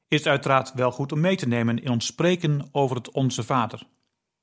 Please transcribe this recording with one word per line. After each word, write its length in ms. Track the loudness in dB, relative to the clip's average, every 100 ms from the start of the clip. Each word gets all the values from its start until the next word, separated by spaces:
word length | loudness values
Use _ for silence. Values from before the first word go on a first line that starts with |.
| _
is 100 | 0
het 100 | 2
uiteraard 440 | 2 2 2 0
wel 200 | -2 -2
goed 200 | -2 -4
om 80 | 0
mee 160 | 0 0
te 100 | 0
nemen 360 | 0 0 -2
in 80 | -2
ons 160 | -2 -2
spreken 640 | 0 0 2 0 -2 -2
over 240 | 0 0 0
het 140 | -4
Onze 320 | -2 0 0
Vader. 440 | 0 0 0 -6 -16 _ _ _ _ _